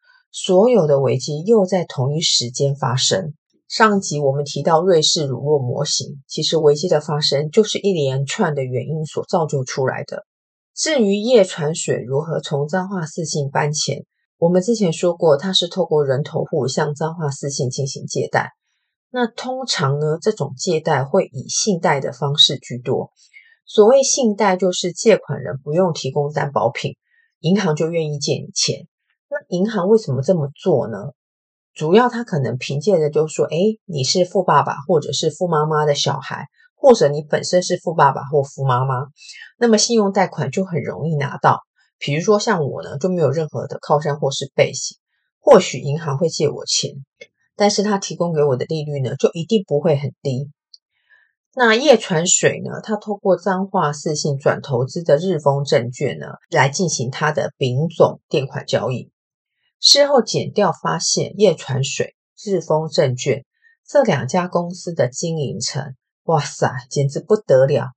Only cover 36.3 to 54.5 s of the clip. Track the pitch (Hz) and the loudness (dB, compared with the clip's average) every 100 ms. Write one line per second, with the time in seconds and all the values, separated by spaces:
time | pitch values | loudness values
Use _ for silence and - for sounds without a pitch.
36.3 | - - _ _ _ 285 233 147 147 147 | -12 -12 _ _ _ 6 6 4 0 -2
37.3 | 151 - 180 180 180 - 165 139 135 135 | -4 0 0 0 -2 -2 2 2 2 -2
38.3 | 147 135 - 135 123 131 127 139 - - | 0 -2 -2 -2 0 0 -4 -6 -14 -20
39.3 | - - - 240 208 - 233 196 196 180 | -20 -20 -2 2 4 4 2 2 2 0
40.3 | - 131 190 190 165 - - 151 151 135 | -2 -4 -4 -4 -4 -6 -6 -4 -2 -4
41.3 | - 143 120 - _ _ _ - 143 151 | 0 0 0 -4 _ _ _ -6 -2 2
42.3 | 208 220 190 139 - 82 135 185 180 139 | 2 2 -2 -2 -6 -10 -6 -4 0 0
43.3 | 151 156 123 135 - - 151 156 147 139 | 0 -4 -6 -8 -8 -2 0 0 -2 -2
44.3 | 135 139 - 135 131 - - _ _ _ | -4 -4 0 0 -2 -10 -12 _ _ _
45.3 | _ - 220 - 139 131 156 160 139 170 | _ 6 6 6 -2 -4 -4 -4 -2 -2
46.3 | - 156 - - - - 139 - _ - | 0 -2 -2 -4 -4 -4 -10 -20 _ -20
47.3 | _ _ - 208 214 202 196 - 165 175 | _ _ 0 2 2 0 0 -2 -4 -2
48.3 | 156 147 127 - 160 147 143 123 131 - | 2 2 0 -2 -6 -4 -4 -4 0 0
49.3 | 170 160 220 190 147 165 139 139 - 143 | 0 0 0 2 0 2 0 -2 -6 -4
50.3 | 127 143 - _ _ _ _ _ _ _ | -4 -6 -12 _ _ _ _ _ _ _
51.3 | _ _ - 240 220 302 226 - 165 175 | _ _ 2 4 4 6 6 4 0 2
52.3 | - 147 143 - - - 208 214 196 202 | 2 2 0 -4 -10 -6 -6 -6 -4 0
53.3 | 175 208 185 190 190 151 147 165 151 160 | 0 0 -2 -2 -2 -2 -2 -4 -4 -2
54.3 | 139 143 | -2 0